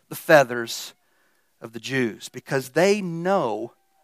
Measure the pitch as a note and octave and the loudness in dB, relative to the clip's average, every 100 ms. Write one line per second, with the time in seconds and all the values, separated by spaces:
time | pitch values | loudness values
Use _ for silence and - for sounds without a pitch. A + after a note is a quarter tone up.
0 | _ - - D#3 B2 A#2+ A#2 - - - | _ -12 6 6 6 0 -6 -10 -12 -18
1 | _ _ _ _ _ _ A#2 A2+ A2+ C3+ | _ _ _ _ _ _ -16 -14 -6 -2
2 | A#2+ - - B2+ - C#3 B2+ D#3 F#3+ G#3 | -2 -4 -14 -16 -6 -4 -2 2 2 2
3 | F#3 E3 F3 G3 B2+ G#2+ A#2 - _ _ | -2 -6 0 0 0 -4 -8 -16 _ _